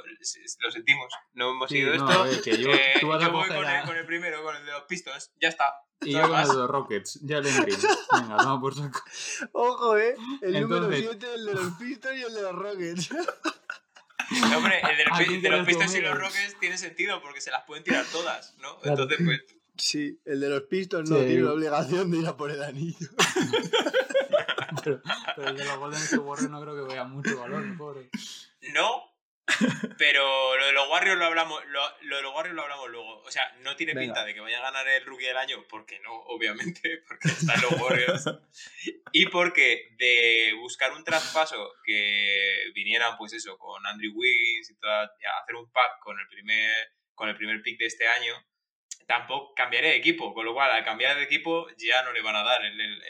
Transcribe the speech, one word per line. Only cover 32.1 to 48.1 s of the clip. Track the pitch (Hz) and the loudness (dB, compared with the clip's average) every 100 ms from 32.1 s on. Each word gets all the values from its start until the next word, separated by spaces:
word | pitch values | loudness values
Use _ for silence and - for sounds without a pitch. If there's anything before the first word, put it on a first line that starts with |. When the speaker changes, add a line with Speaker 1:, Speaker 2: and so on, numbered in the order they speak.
| 139 | -6
Speaker 1:
de | |
los | 139 | -4
Warriors | 147 180 | -6 -6
lo | 165 | -6
hablamos | 143 139 123 | -8 -8 -10
luego. | 117 110 107 | -12 -14 -16
O | 131 | -8
sea, | 139 127 123 | -4 -4 -4
no | 135 139 | -8 -4
tiene | 156 | -4
Speaker 3:
Venga. | 135 127 | -4 -4
Speaker 1:
pinta | 113 104 | -4 -4
de | |
que | 104 | -6
vaya | 110 120 | -6 -4
a | |
ganar | 131 135 131 | -4 -2 0
el | 135 135 | 0 0
rookie | 127 127 | -6 -4
del | 131 | -2
año, | 135 113 - | -4 -6 -10
porque | 110 107 98 | -16 -16 -16
no, | 104 117 - | -14 -14 -8
obviamente, | 113 110 110 175 175 165 165 | -2 -2 -2 -6 -4 -6 -6
<laughs> | - | -12
porque | - 156 | -4 -2
están | - 165 117 | -2 0 2
los | 123 131 | 2 2
Warriors. | 127 180 127 - - - _ - - - - - - | 2 2 2 0 -4 -8 _ -20 -18 -12 -12 -12 0
Y | 156 185 | 4 4
porque | 180 170 147 127 113 - - | 4 2 6 4 4 -2 0
de | 123 120 117 113 110 110 | 4 6 6 6 4 0
buscar | 120 - 135 | -6 -2 -2
un | 156 | -2
traspaso | 165 160 - 160 156 110 101 - | 0 0 2 0 0 -2 -10 -8
que | 110 104 101 101 101 98 98 98 101 | -2 0 2 2 2 2 2 0 -2
viniera, | 101 101 117 117 110 | -6 -2 2 0 -2
pues | 107 | -10
eso, | 113 107 95 | -10 -12 -14
con | 95 98 101 | -14 -10 -8
Andrew | 104 107 | -6 -8
Wiggins | 107 127 120 117 113 110 | 0 2 4 2 -2 -8
y | - | -8
toda, | 107 107 104 - | -2 -2 -2 -6
y | 104 92 | -6 -6
hacer | - 117 | -8 -12
un | 117 | -4
pack | 127 123 - | 2 2 0
con | 107 98 | -12 -12
el | 98 | -14
primer, | 98 104 107 110 110 107 _ _ | -10 0 2 2 0 -4 _ _
con | - 107 | -6 -6
el | 104 | -4
primer | 107 110 | -4 -4
pick | 123 113 | -4 -4
de | 117 | -4
este | - | 0
año, | 117 | 2